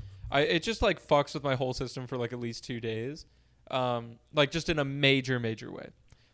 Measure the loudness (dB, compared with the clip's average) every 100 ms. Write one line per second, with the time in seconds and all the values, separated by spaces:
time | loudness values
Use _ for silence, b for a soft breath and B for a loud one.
0 | B B B 2 4 2 0 2 2 2
1 | 4 4 4 -2 -2 0 0 -2 -6 -8
2 | -6 -4 -4 -4 -6 -8 -8 -6 -4 -4
3 | -6 -10 -16 _ _ _ -6 -2 0 -2
4 | -6 -16 _ 2 2 2 0 0 0 4
5 | 6 6 4 0 0 -4 -8 -12 -14 -18
6 | -20 b b